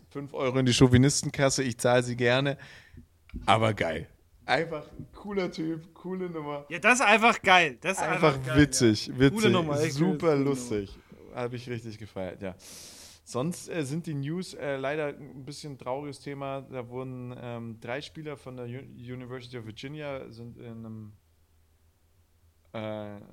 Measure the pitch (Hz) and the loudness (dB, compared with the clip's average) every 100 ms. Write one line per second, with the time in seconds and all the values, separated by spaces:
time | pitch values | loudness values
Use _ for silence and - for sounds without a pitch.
0 | - 143 143 147 131 131 127 117 127 123 | -14 -12 -8 -2 0 4 4 8 8 10
1 | 135 - 147 - 139 143 131 113 123 123 | 6 4 -2 2 2 2 -2 0 4 4
2 | 123 120 120 131 143 135 - - - - | 2 0 4 4 2 -4 -10 -20 -20 -20
3 | - _ _ - - 113 113 98 85 80 | -20 _ _ -8 4 4 4 2 -2 -4
4 | - _ _ _ - 131 165 156 - - | -8 _ _ _ -2 0 0 -6 -10 -16
5 | - - 202 196 180 - 160 160 160 - | -18 -14 -6 -2 -2 -4 -4 -6 -10 -16
6 | 180 185 180 160 147 143 - 165 208 - | -10 -8 -6 -8 -8 -8 -8 0 4 4
7 | 202 220 226 - 190 180 156 120 160 190 | 6 6 6 4 6 6 6 0 -4 -2
8 | 156 180 160 135 131 143 143 - 117 107 | -2 4 4 2 0 4 6 6 6 4
9 | - - 135 214 214 185 160 143 160 139 | 0 4 4 6 4 4 2 0 0 2
10 | 180 147 170 143 139 131 120 104 98 - | 0 2 2 2 2 0 -2 -4 -4 -12
11 | _ - 98 123 120 123 123 117 113 107 | _ -20 -14 -8 -6 -8 -8 -10 -10 -14
12 | 104 95 92 - 95 87 - - - - | -12 -8 -8 -8 -10 -12 -18 -20 -20 -20
13 | - - - 120 156 175 - 175 131 160 | -20 -20 -8 -4 -4 -6 -8 -6 -4 -6
14 | 165 143 139 175 180 202 143 135 135 156 | -6 -6 -6 -6 -8 -8 -6 -4 -4 -4
15 | 147 - 143 139 135 143 151 131 123 135 | -6 -8 -16 -16 -14 -14 -14 -12 -6 -6
16 | 147 131 143 139 139 135 123 127 117 123 | -8 -12 -12 -8 -8 -8 -10 -12 -10 -10
17 | 131 127 123 127 123 117 117 113 117 131 | -10 -10 -12 -12 -10 -10 -10 -12 -8 -8
18 | - 160 151 139 131 127 120 120 - 127 | -10 -14 -12 -12 -14 -12 -10 -12 -14 -16
19 | 120 127 123 127 120 123 107 110 135 151 | -12 -12 -12 -14 -12 -14 -12 -12 -12 -10
20 | 147 135 120 113 120 120 120 113 113 110 | -10 -10 -12 -16 -16 -16 -16 -14 -14 -14
21 | 107 107 _ _ _ _ _ _ _ _ | -16 -20 _ _ _ _ _ _ _ _
22 | _ _ _ _ _ _ _ 117 107 107 | _ _ _ _ _ _ _ -10 -8 -8
23 | 104 101 98 | -10 -14 -18